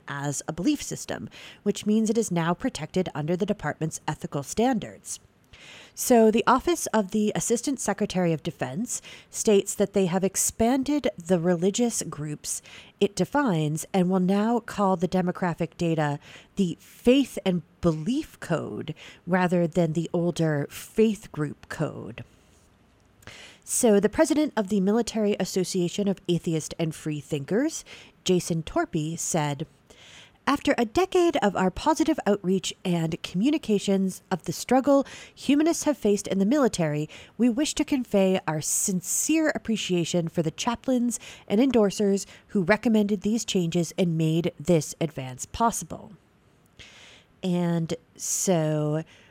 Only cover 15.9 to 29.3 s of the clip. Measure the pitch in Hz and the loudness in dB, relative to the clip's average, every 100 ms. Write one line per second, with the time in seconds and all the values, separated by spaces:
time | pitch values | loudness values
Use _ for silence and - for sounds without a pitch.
15.9 | 160 147 147 - - - - 180 - - | 0 0 -2 -8 -20 -12 -2 -2 -2 -12
16.9 | - 240 269 247 - 190 180 - _ 175 | 0 4 4 4 -2 -2 -2 -4 _ 0
17.9 | 156 156 269 - - - 165 123 107 120 | 0 -2 -4 -6 -12 -4 -4 -4 -8 -10
18.9 | 156 - - - 185 180 180 170 180 165 | -12 -16 -18 -2 0 2 2 2 2 0
19.9 | 156 160 180 170 170 160 147 143 - - | 0 -2 0 -2 0 0 0 -4 -8 -6
20.9 | - 220 202 - - 147 - - - 147 | 2 2 2 -8 -6 -6 -6 -14 -6 -4
21.9 | 110 107 117 - _ _ _ _ _ _ | -4 -12 -14 -18 _ _ _ _ _ _
22.9 | _ _ _ - - - - - - 240 | _ _ _ -20 -20 -20 -20 -6 2 6
23.9 | 202 202 - 320 294 302 - 190 208 185 | 6 4 2 2 2 0 -2 0 0 2
24.9 | 220 226 226 208 208 185 196 175 190 175 | 2 0 -2 -2 0 -2 -2 -2 -2 -2
25.9 | - 202 180 - 170 - 160 - - 165 | -2 -2 -2 -2 -2 0 -4 -4 -4 -4
26.9 | - 160 151 - 151 139 196 302 - - | -4 -6 -8 -6 -6 -2 0 0 -4 -14
27.9 | - - _ - 180 - 165 - 330 330 | -20 -20 _ 0 0 2 -4 -2 -4 -2
28.9 | 170 156 165 - | -4 -4 -6 -4